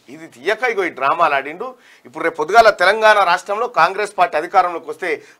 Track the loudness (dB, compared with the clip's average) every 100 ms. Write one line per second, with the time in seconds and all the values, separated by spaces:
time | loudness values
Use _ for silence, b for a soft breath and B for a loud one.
0 | -20 -20 -20 -10 -6 -4 -4 -4 -6 -2
1 | -2 0 0 0 -4 -12 -14 -16 b b
2 | -18 -6 -6 -4 2 4 4 4 0 2
3 | 4 4 2 0 -4 -6 -4 0 0 0
4 | -6 -2 0 -2 -2 0 0 -4 -12 -10
5 | -6 -6 b